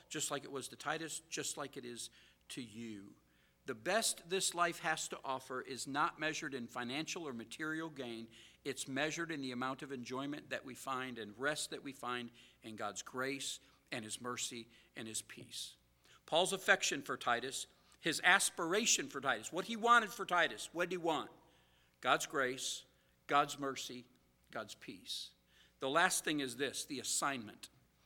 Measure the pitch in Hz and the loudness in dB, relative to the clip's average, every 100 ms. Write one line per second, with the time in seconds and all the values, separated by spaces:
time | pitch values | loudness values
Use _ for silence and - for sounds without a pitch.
0 | - 156 - 143 135 139 120 120 143 160 | -8 -4 -2 -2 -4 -8 -8 -6 -4 -2
1 | 160 - - - 139 - 139 143 120 120 | -4 -8 -8 -4 -4 -4 -6 -8 -10 -8
2 | - - - _ - - 117 107 117 104 | -10 -12 -20 _ -14 -10 -10 -8 -8 -10
3 | 101 - _ _ _ _ - 117 120 208 | -12 -20 _ _ _ _ -8 -4 2 2
4 | 220 - 165 190 - 170 170 165 170 156 | 2 -2 -2 0 2 4 2 2 0 0
5 | - - 135 131 - 127 123 127 - 139 | -2 -6 -4 -4 -4 -6 -4 -6 -2 0
6 | 160 - 156 156 156 135 117 127 120 139 | 0 0 -2 -2 -4 -6 -6 -4 -2 -2
7 | 156 185 156 117 113 - 156 160 165 139 | -4 -4 -6 -6 -8 -6 -4 -2 -4 -6
8 | 120 113 113 - - - 143 127 - 135 | -8 -8 -10 -16 -20 -10 -6 -4 -2 0
9 | 156 151 165 156 131 123 131 135 143 135 | 0 0 -4 -4 -4 -2 -2 -4 -6 -8
10 | 120 127 143 147 - 127 135 120 - 127 | -4 -4 -2 -6 -4 -6 -6 -10 -4 -2
11 | 131 117 104 107 139 151 - 147 139 127 | -4 -6 -8 -2 0 0 -2 -6 -8 -6
12 | 123 123 120 - - - 117 110 104 95 | -4 -2 -4 -12 -20 -16 -12 -6 -4 -6
13 | - 127 131 139 139 - - _ - 131 | -6 -2 0 0 -4 -6 -12 _ -8 -6
14 | 107 107 120 120 - 120 113 - - - | -6 -6 -4 -4 -4 -6 -12 -18 -18 -10
15 | 113 110 - - - - - - _ _ | -6 -6 -8 -12 -12 -10 -10 -12 _ _
16 | - - - 160 185 190 - 190 - 151 | -20 -18 2 4 4 4 6 6 6 0
17 | 139 127 - 117 127 - - _ - - | -2 -2 2 2 2 -6 -8 _ -20 -4
18 | 165 143 180 190 - - 165 196 233 - | 0 4 8 8 6 0 2 4 4 4
19 | 139 139 135 113 110 165 190 226 233 240 | 2 -2 0 0 -2 -4 -4 2 8 8
20 | 208 - 190 175 156 107 - 165 175 180 | 6 -2 2 4 4 2 -6 -2 0 0
21 | 165 147 107 - - _ _ _ _ - | 2 2 0 -10 -20 _ _ _ _ 0
22 | 123 147 - 147 127 131 - - - _ | 4 4 4 2 2 2 -4 -4 -8 _
23 | _ _ - 143 147 - 139 127 - 123 | _ _ 4 6 6 2 -4 -4 -6 -10
24 | 120 _ _ _ - 139 107 - - 95 | -14 _ _ _ -12 -8 -8 -10 -12 -12
25 | - - - - _ - - - 135 156 | -8 -8 -8 -16 _ -20 -20 -4 2 6
26 | 180 - - 151 135 120 135 104 - 131 | 6 6 2 2 0 0 -2 -2 -6 -6
27 | 107 - 151 135 104 - - _ _ _ | -2 0 0 -2 -6 -12 -18 _ _ _